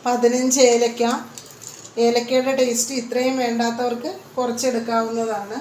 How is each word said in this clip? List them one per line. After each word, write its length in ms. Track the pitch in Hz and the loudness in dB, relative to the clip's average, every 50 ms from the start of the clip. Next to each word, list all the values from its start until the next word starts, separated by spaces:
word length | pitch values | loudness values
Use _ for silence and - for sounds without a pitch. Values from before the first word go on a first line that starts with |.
| - 247 | 0 0
പതിനഞ്ച് 520 | 247 233 226 240 240 247 254 262 254 277 254 240 240 | 0 4 4 4 4 4 2 2 4 6 6 6 6
ഏലക്ക. 320 | 233 240 233 233 - 240 233 254 277 - - - - - - - - - - - - - - - 226 233 | 4 2 2 0 0 0 0 0 -2 -6 -10 -16 -18 -20 -20 -20 -20 -18 -18 -18 -18 -20 -12 -2 0 2
ഏലക്കയുടെ 480 | 233 240 240 240 240 262 254 254 262 269 262 254 | 2 2 2 0 2 0 0 2 2 2 2 2
ടേസ്റ്റ് 380 | 247 233 233 - - 269 254 233 | 2 2 -2 -2 -2 -4 -6 -6
ഇത്രയും 340 | - - 247 254 262 262 262 247 | -4 -4 0 0 0 0 0 -2
വേണ്ടാത്തവർക്ക് 680 | 233 233 233 233 233 233 233 247 240 240 233 - 311 381 370 - - - 262 | -2 0 0 0 -2 -2 -2 -2 -2 -2 -4 -6 -8 -10 -10 -14 -10 -6 -4
കുറച്ചെടുക്കാവുന്നതാണ്. 1200 | 247 240 233 233 - 262 233 226 226 233 226 226 226 226 226 233 226 226 214 202 202 202 220 262 | -2 -2 -2 -2 -2 -2 -2 -2 -4 -2 0 0 0 0 -2 -4 -2 -2 -4 -6 -6 -8 -10 -12